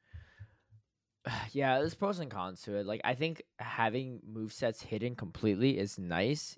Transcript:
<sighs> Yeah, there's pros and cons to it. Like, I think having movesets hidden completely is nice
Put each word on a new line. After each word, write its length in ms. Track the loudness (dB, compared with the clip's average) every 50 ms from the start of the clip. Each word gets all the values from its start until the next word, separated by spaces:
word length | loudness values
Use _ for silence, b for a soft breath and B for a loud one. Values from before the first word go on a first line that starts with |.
| b b b b b b b b -18 b b b b b b -20 _ _ _ _ _ _ _ _ -6
<sighs> 280 | -4 -4 -4 -4 -4
Yeah, 260 | -2 2 4 6 6 6
there's 160 | 4 2 0
pros 240 | 0 0 0 0 -2
and 100 | -4 -6
cons 320 | -6 -6 -6 -6 -6 -8
to 140 | -8 -4 -2
it. 100 | -2 -2
Like, 140 | -2 -2 -2 0
I 100 | 0 0
think 280 | 2 0 -2 -2 -4 -12 _ _ -10
having 640 | -8 -6 0 2 2 2 2 0 -2 -4 -8 -10 -12 -10
movesets 540 | -8 -6 -6 -6 -4 -2 0 0 0 -2
hidden 340 | -6 -4 -4 -2 -2 -2 -2
completely 600 | -4 -8 -8 -4 2 4 4 6 6 6 4 4 4
is 200 | 0 -2 -2 -4
nice 580 | -4 0 2 2 4 4 2 0 -2 -8 -4